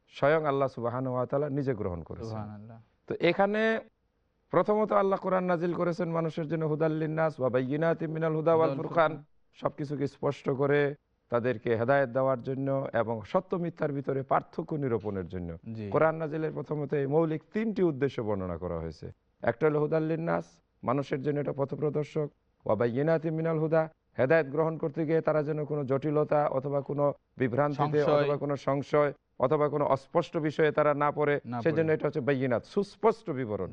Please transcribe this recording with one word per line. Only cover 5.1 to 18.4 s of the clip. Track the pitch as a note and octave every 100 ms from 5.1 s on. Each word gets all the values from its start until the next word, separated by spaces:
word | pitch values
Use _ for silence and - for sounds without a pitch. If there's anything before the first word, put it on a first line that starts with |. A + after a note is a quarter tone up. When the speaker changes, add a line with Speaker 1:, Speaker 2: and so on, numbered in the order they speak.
| F#3+
Speaker 1:
কোরআন | F#3 F#3
নাজিল | F3+ F3 F3
করেছেন | E3+ F3 E3 E3+
মানুষের | E3 E3 D#3 D#3
জন্য | D#3+
হুদাল | D#3+ D3+ D#3+
লিন্নাস | D#3 D#3 D#3 D#3+ D3
ওয়া | B2+
বাইয়িনাতিম | B2 C3 D3 E3 E3 E3
মিনাল | D#3+ D#3+
হুদা | D#3 D#3
ওয়াল | E3 D#3+
Speaker 2:
হুদাল | C#3 D#3+
Speaker 1:
ফুরকান, | E3+ D#3
Speaker 2:
ফুরকান। | D#3 - _ _
Speaker 1:
সবকিছুকে | - C#3+ - C#3+ C#3+ C#3
স্পষ্ট | - C#3+ C#3 -
করে | C3 C#3 D3 C#3+ D3 _ _ -
তাদেরকে | A#2+ A#2 A2+ - A2+
হেদায়েত | A#2 C#3+ C#3
দেওয়ার | B2 C3 C3
জন্য | A#2+ C3 C#3 C3+ C3+
এবং | A2+ A2 A2+
সত্য | G2+ F#3 F#3 F#3
মিথ্যার | E3+ - D#3
ভিতরে | C#3 C3+ C3+
পার্থক্য | C3 - - - E3
নিরূপণের | D#3 C3+ A2+ G2+ G2 E2+
জন্য। | F#2 F2 E2 -
Speaker 2:
জি। | A2+ G#2
Speaker 1:
কোরআন | B2+ D#3
নাজিলের | D#3+ D#3+ D#3+ D#3
প্রথমত | D3 C#3+ D3+ C#3
এই | D3+ C3+
মৌলিক | D3+ E3 D#3 -
তিনটি | G#3+ A3 F#3+
উদ্দেশ্য | F3+ C3+ C#3 -
বর্ণনা | G#2+ G2+